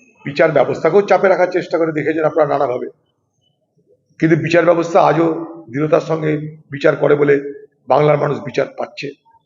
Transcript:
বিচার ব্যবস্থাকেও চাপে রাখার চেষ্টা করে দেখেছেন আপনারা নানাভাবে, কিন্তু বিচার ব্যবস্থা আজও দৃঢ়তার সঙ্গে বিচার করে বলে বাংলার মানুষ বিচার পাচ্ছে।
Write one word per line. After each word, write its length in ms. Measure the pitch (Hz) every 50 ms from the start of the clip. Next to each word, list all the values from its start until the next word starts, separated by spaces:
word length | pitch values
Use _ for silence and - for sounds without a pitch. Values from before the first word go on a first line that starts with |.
| _ _ _ _ -
বিচার 260 | 143 143 175 165 156
ব্যবস্থাকেও 500 | 151 135 123 131 127 - - 160 180 202
চাপে 260 | 202 202 190 180 196
রাখার 200 | 185 180 170 180
চেষ্টা 300 | 180 180 175 - - 180
করে 140 | 160 165 160
দেখেছেন 320 | 151 151 - 160 156 165 156
আপনারা 240 | 147 156 160 151
নানাভাবে, 400 | 143 143 143 143 123 123 127 120 - _ _ _ _ _ _ _ _ _ _ _ _ _ _ _ _ _ _ _ _ _ _ _ _ _ -
কিন্তু 160 | 165 160 165
বিচার 300 | 151 - 143 175 170 160
ব্যবস্থা 360 | 175 170 170 160 160 170 185
আজও 440 | 151 147 151 160 165 165 160 165 - - - - - -
দৃঢ়তার 320 | 117 143 156 151 160 156
সঙ্গে 560 | - - 160 160 156 151 151 151 156 156 - - _ -
বিচার 240 | 139 143 - 156 143
করে 200 | - 147 143 143
বলে 500 | 147 147 143 143 139 - - - - - _ _ _ _
বাংলার 300 | 131 131 143 151 151 147
মানুষ 220 | 143 147 147 131 113
বিচার 260 | 113 123 - 143 135 - -
পাচ্ছে। 340 | - 120 - - - 151 143 - _ _ _ _ _ _